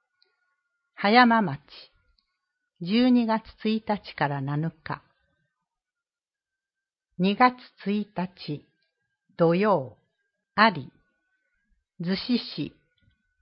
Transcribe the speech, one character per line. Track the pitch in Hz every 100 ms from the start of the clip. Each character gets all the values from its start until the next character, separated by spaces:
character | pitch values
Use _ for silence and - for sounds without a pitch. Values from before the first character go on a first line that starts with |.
| _ _ _ _ _ _ _ _ _
葉 | - 202
山 | 233 247 226
町。 | 190 139 - - - _ _ _ _ _ _ _ _ _
十 | 175 220 254
二 | 247 226
月 | 220 - -
一 | 220 220 -
日 | 202 - -
か | 143
ら | 143
七 | 135 147 160
日。 | - - - - _ _ _ _ _ _ _ _ _ _ _ _ _ _ _ _ _ _ _ _ -
二 | 185 202
月 | 254 247 - _ 196
一 | 208 202
日、 | - 180 - - 147 - _ _ _ _ _ _ -
土 | 165
曜。 | 170 214 180 127 - _ _ _ _ _ -
有、 | 220 170 127 - _ _ _ _ _ _ _ _ _ -
逗 | 170 190
子 | - 240
市。 | - - 143 - _ _ _ _ _ _